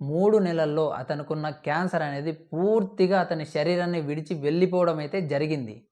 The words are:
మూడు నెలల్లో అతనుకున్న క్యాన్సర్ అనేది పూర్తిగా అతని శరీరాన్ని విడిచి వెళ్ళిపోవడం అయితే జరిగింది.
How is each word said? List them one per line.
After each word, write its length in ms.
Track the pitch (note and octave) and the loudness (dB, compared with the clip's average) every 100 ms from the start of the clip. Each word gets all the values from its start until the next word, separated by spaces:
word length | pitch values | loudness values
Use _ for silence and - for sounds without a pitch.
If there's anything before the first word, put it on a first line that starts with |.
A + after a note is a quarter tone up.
మూడు 360 | C#3 D#3+ G3+ G#3+ | -4 2 4 4
నెలల్లో 520 | F#3 E3 D#3 D3+ D#3 | 4 2 0 2 0
అతనుకున్న 600 | - C3+ D3 D3 D#3 D3+ | -2 -6 -6 -4 -4 -4
క్యాన్సర్ 520 | C#3+ - D3+ F3+ E3+ | -6 -4 -2 0 -2
అనేది 300 | D3+ C#3+ D3+ | -2 -4 -6
పూర్తిగా 880 | D#3 - D#3 F#3+ A3+ G3 - F#3 F#3+ | -6 -6 -2 2 2 0 2 2 4
అతని 240 | F3 D#3+ | 0 -2
శరీరాన్ని 560 | D3+ D3+ D3+ F3 F3 F3 | -4 -2 0 2 0 -2
విడిచి 340 | D3 D3+ D#3 | -2 -6 -6
వెళ్ళిపోవడం 640 | E3 C#3+ E3 F#3 F3+ E3+ D#3 | -4 0 2 2 4 2 0
అయితే 300 | D3 F#3+ D#3+ | -2 -4 -2
జరిగింది. 580 | C#3+ D#3 D3+ A#2 G#2+ _ | 0 0 -2 -4 -12 _